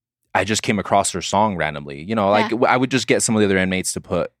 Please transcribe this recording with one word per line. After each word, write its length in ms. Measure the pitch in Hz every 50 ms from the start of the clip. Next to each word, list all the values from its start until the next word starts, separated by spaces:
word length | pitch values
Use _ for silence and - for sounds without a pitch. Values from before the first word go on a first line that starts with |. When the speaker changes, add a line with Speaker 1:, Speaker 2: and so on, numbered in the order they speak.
| _ _ _ _ _ _ -
Speaker 1:
I 100 | - 95
just 200 | 101 107 - -
came 160 | - 113 98
across 320 | 87 - 110 101 98 -
her 100 | - 92
song 340 | 80 - - 98 107 107 95
randomly. 460 | 82 78 76 76 73 73 71 69 71
You 140 | 78 98 113
know, 140 | 110 98 98
like, 140 | 104 107 107
Speaker 2:
Yeah. 40 | 107 110
Speaker 1:
w-, 100 | 120 131
I 100 | 85 107
would 120 | 127 131 -
just 160 | 139 123 -
get 160 | - 127 -
some 140 | - - 113
of 60 | 107
the 40 | 104
other 120 | 98 95
inmates 360 | 95 92 92 92 92 90 - -
to 80 | -
put 300 | - - 95 85 - - _ _